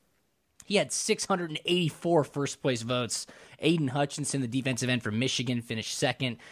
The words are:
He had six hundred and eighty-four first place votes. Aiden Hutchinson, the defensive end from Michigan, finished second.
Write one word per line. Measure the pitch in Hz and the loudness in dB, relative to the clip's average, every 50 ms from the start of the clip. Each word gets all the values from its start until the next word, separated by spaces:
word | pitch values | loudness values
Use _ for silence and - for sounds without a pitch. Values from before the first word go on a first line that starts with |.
| _ _ _ _ _ _ _ _ _ _ _ - - | _ _ _ _ _ _ _ _ _ _ _ -20 -6
He | - 196 | 0 2
had | 202 160 131 | 2 2 0
six | - - - - 220 196 - | -2 -2 0 0 0 0 0
hundred | - 196 165 175 165 | 0 0 0 0 -2
and | 156 156 - | -6 -6 -2
eighty-four | - 175 180 175 156 - - - 170 170 165 139 | 0 2 2 2 2 0 -2 0 4 4 4 4
first | - - 143 143 131 - - | 2 0 -2 -4 -2 -4 -2
place | - 151 127 117 | -2 0 0 0
votes. | 113 117 127 123 123 113 - - - - - - - - - - - | -2 -2 -2 -2 -2 -2 -4 -6 -6 -8 -14 -20 -20 -20 -8 0 2
Aiden | 151 170 170 151 131 | 4 4 4 2 0
Hutchinson, | 120 143 143 143 - - 147 - - 139 | 2 0 0 0 -2 -4 -4 -2 -2 -2
the | 131 120 | -2 0
defensive | 110 135 127 135 131 113 127 123 | -2 -2 0 0 -2 0 0 0
end | 127 123 | 0 0
from | - 113 104 110 | 0 0 0 0
Michigan, | 127 135 - - 127 120 127 120 | 0 0 0 0 0 0 -2 -2
finished | 117 - 117 110 107 - - - | -2 -4 -6 -6 -4 -6 -2 0
second. | - 135 123 - 135 127 117 - - - | 0 0 0 0 -2 -4 -4 -6 -12 -18